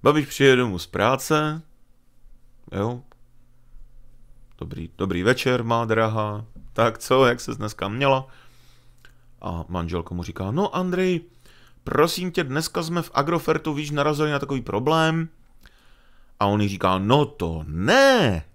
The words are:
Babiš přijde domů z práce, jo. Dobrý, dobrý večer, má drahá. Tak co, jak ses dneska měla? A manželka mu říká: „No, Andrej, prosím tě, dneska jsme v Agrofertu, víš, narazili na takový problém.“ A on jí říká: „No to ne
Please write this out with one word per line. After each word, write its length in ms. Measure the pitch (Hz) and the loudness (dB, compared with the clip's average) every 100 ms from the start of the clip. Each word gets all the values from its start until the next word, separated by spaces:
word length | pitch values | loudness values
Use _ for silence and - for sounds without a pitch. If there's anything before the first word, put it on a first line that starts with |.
Babiš 240 | 143 151 139 | 4 2 0
přijde 300 | - 139 127 | 4 6 6
domů 220 | 123 90 | 4 -2
z 80 | - | -6
práce, 760 | 92 104 131 - 156 151 156 160 - - _ _ - - - - - - | 0 2 0 0 0 0 -4 -12 -20 -20 _ _ -20 -20 -20 -20 -20 -12
jo. 300 | 95 107 123 - - - - - - - - - - - - - - - - | -6 -6 -6 -14 -20 -20 -20 -20 -20 -20 -20 -18 -20 -20 -20 -20 -20 -20 -16
Dobrý, 320 | 80 - 82 - | -14 -12 -14 -6
dobrý 240 | 95 87 | -4 0
večer, 420 | 95 131 - 127 | 2 2 0 -2
má 200 | 113 117 | 0 -2
drahá. 600 | 117 110 113 110 107 104 110 - - | 0 0 0 -2 -6 -8 -12 -18 -14
Tak 260 | - 117 - | -2 -2 -2
co, 280 | - 131 131 | 0 4 4
jak 140 | 120 | 2
ses 160 | - 113 | -4 -8
dneska 320 | 107 - 98 | -8 -6 -8
měla? 380 | 113 139 135 131 - - - - - - - - - _ - | -2 0 0 -2 -18 -20 -20 -20 -20 -20 -20 -20 -20 _ -14
A 220 | - 85 80 | -10 -10 -6
manželka 460 | 90 85 87 85 | -6 -4 -4 -6
mu 80 | 87 | -8
říká: 280 | 82 - 92 | -8 -8 -4
„No, 260 | 113 - - | -2 -2 -2
Andrej, 440 | 185 180 185 175 - _ - - - - | -4 0 0 0 -4 _ -20 -20 -20 -16
prosím 480 | - - 165 165 180 | -4 2 2 2 -4
tě, 120 | 170 | -4
dneska 380 | 151 135 156 - | -2 -2 -4 -4
jsme 200 | 160 170 | -4 -4
v 80 | 160 | -2
Agrofertu, 600 | - 139 156 160 160 160 | 0 0 0 0 0 0
víš, 160 | 143 147 | -4 -4
narazili 400 | 147 143 147 151 | 0 0 2 0
na 80 | 143 | 0
takový 240 | 135 135 | -2 -6
problém.“ 640 | 113 101 131 160 160 160 165 _ - - - _ - - _ - - - | -4 -2 2 4 4 2 -4 _ -20 -20 -20 _ -20 -20 _ -20 -20 -4
A 60 | 101 | 0
on 140 | 104 | 2
jí 80 | 104 | 0
říká: 300 | 98 98 95 | 0 0 0
„No 280 | 98 135 147 | 4 4 2
to 380 | - 85 82 78 | -2 -6 -6 -8
ne 760 | 78 101 233 277 254 151 87 - | -4 2 6 6 6 2 0 -6